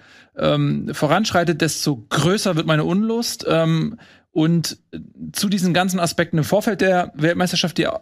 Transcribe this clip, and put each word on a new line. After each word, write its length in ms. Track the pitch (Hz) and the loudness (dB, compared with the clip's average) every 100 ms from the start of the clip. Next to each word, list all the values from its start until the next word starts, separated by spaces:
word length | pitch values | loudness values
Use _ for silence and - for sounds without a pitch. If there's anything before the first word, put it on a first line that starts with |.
| - - - - | -20 -20 -20 -4
ähm, 520 | 156 147 143 143 - | 0 2 0 -2 -4
voranschreitet, 680 | - 151 165 220 180 170 156 | -2 0 2 2 0 2 0
desto 460 | 160 - - 131 - | 0 -2 -4 -4 -4
größer 480 | - 147 208 208 170 | 0 2 2 0 -2
wird 100 | 160 | 0
meine 180 | 156 | 0
Unlust, 600 | 160 185 220 226 233 - - | 2 0 0 -2 -4 -6 0
ähm, 500 | 160 165 160 151 - - - _ | 2 2 0 -2 -8 -18 -20 _
und 440 | - 160 170 156 - _ 82 82 - 80 | 0 2 2 0 -8 _ -16 -16 -16 -12
zu 160 | - 202 | -4 -2
diesen 240 | 196 180 | 0 2
ganzen 260 | 165 190 185 | 2 0 0
Aspekten 380 | 170 - 170 160 | -2 -2 -2 0
im 80 | |
Vorfeld 380 | 139 196 214 190 | 2 2 0 2
der 280 | 190 180 175 | 4 2 0
Weltmeisterschaft, 640 | - 156 175 180 170 175 - | 0 0 2 0 0 -2 -2
die 80 | 160 - | -2 -2